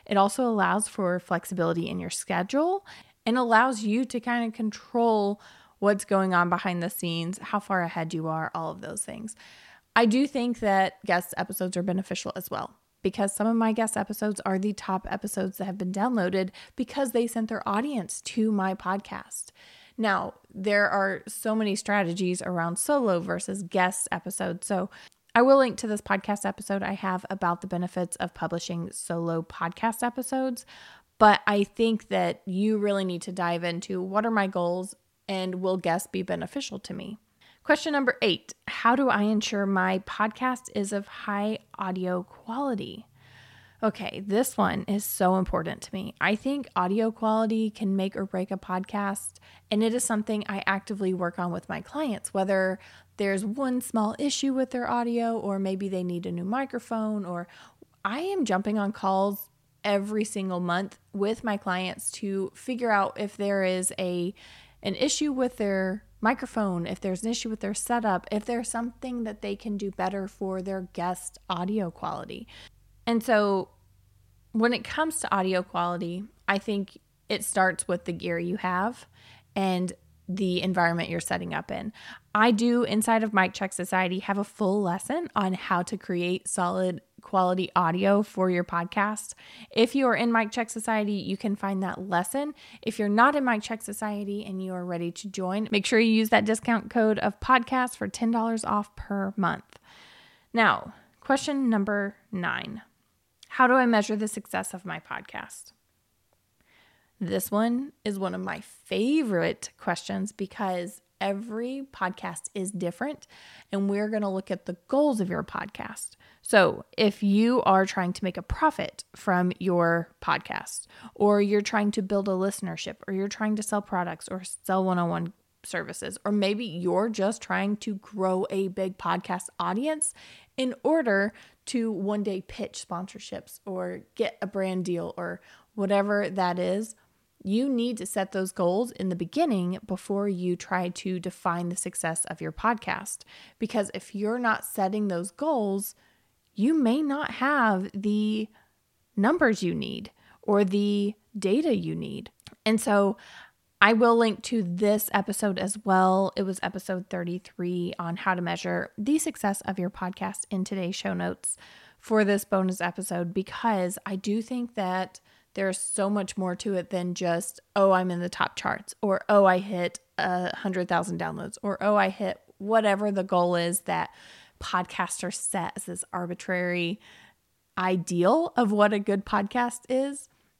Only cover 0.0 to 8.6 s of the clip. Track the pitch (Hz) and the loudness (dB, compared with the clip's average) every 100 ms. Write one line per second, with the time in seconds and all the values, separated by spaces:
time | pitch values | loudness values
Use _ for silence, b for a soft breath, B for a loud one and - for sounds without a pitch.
0 | - 202 202 - 247 214 185 202 220 - | 2 4 4 4 2 4 4 2 -2 -2
1 | 180 180 - 175 - 175 170 170 165 180 | 0 0 -2 -4 -2 0 0 0 -2 -6
2 | 165 - - 175 190 269 330 392 B B | -6 -6 -2 -2 0 2 2 0 B B
3 | B _ - 247 240 220 262 226 214 220 | B _ 0 2 6 6 6 2 0 0
4 | 254 240 247 240 233 220 220 - - 240 | 0 -4 -2 -2 -2 -2 -4 -4 -4 2
5 | 233 214 202 208 B B B _ 202 202 | 4 4 2 0 B B B _ 2 2
6 | - 196 190 180 175 175 190 175 175 - | 2 2 4 4 4 2 0 -2 -2 -4
7 | 175 165 165 190 - 208 - 190 170 170 | -4 -2 -4 -6 -4 -4 0 0 0 -4
8 | 160 165 160 160 160 165 | -4 -4 -2 -2 -4 -6